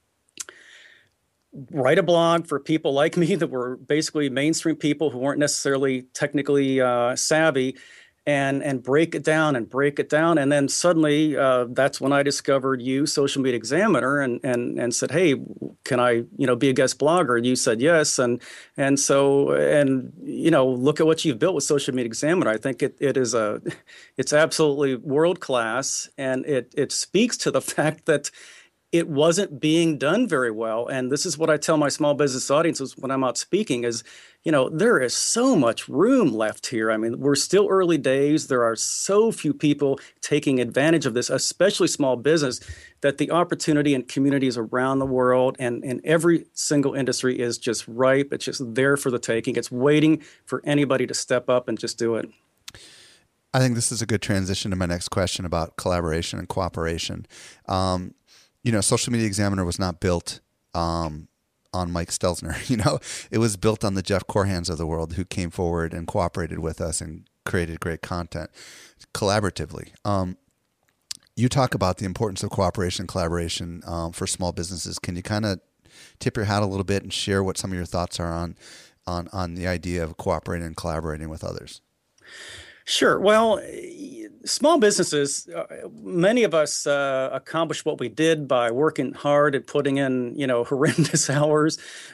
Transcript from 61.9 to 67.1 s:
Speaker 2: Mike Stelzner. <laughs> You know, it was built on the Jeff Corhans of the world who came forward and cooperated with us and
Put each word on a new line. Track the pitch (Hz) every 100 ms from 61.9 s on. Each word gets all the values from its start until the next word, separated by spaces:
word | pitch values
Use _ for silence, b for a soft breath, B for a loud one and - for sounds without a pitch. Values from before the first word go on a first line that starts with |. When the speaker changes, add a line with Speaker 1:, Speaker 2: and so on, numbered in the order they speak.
Speaker 2:
Mike | 87 85
Stelzner. | - 92 85 82 73
<laughs> | -
You | 117
know, | 120 143 B B B
it | 110
was | 113 98
built | 110 107 104
on |
the | 98
Jeff | 90 95 -
Corhans | 107 98 92 87
of | 80
the | 80
world | 82 80
who | 82
came | 90 - 87
forward | 90 87 85 82
and | 85 87
cooperated | 104 85 - 82 82
with | 80 -
us | 85 -
and | 82